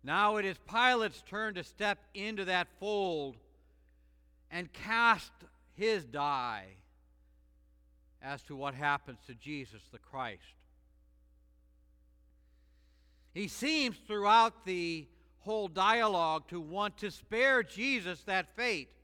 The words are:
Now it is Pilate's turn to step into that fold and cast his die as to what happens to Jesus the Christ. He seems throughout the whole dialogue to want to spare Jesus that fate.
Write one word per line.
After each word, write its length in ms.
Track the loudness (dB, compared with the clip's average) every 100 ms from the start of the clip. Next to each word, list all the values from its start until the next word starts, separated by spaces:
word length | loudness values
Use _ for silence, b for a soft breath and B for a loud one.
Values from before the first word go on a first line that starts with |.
Now 340 | 0 2 4 2
it 80 | -2
is 120 | -6 -4
Pilate's 540 | 2 4 4 0 -4 -10
turn 240 | -6 -6
to 100 | -6
step 360 | -12 -4 -2 -2 -8 -10
into 300 | -8 -6 0
that 220 | 0 0 -6
fold 580 | -4 -2 0 -2 -6 -12 _ _ _ _ _ _ _ _ _ _ _
and 240 | -10 -10
cast 580 | -12 -2 4 6 4 0 -20 -20 _ _ -2
his 280 | 0 0 -2
die 600 | -4 -2 0 -2 -6 -10 -20 _ _ _ _ _ _ _ _ _ _ _ _ _ _
as 220 | -12 -12 -12
to 100 | -8
what 180 | -8
happens 460 | -2 0 0 -4 -18 -18
to 80 | -16
Jesus 440 | -10 -10 -10 -18 -20
the 80 | -20
Christ. 420 | -14 -8 -8 -8 -18 -20 _ _ _ _ _ _ _ _ _ _ _ _ _ _ _ _ _ _ _ _ _ _ _ _ _ _ _ -6
He 120 | -6
seems 480 | -2 0 2 0 -4 -6
throughout 580 | 0 6 8 8 2 -6
the 400 | -4 -4 -6 -10 b b b
whole 260 | -6 -4 -4
dialogue 800 | 2 4 6 4 4 2 0 -6
to 120 | -12
want 380 | -8 -4 -4 -4
to 140 | -10
spare 500 | -10 -6 0 4 2
Jesus 640 | 0 -4 -2 -2 -4 -10
that 320 | -4 -4 -4 -4
fate. 340 | -2 -2 -8 _